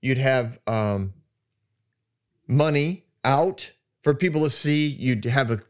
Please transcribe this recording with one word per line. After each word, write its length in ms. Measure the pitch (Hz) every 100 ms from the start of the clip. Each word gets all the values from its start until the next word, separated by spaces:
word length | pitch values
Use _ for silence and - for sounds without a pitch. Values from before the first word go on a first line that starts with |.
You'd 180 | 127 127
have, 400 | 135 131 117 117 -
um, 460 | 113 107 101 95 95 _ _ _ _ _ _ _ _ _ _ _ _ _
money 580 | 127 156 147 151 185 _ _
out 460 | 131 139 170 190 - _ _ _
for 120 | -
people 280 | 143 185 156
to 80 | 151
see. 360 | - 147 147 151
You'd 380 | 139 127 120
have 260 | 120 131 127
a 80 | 113 -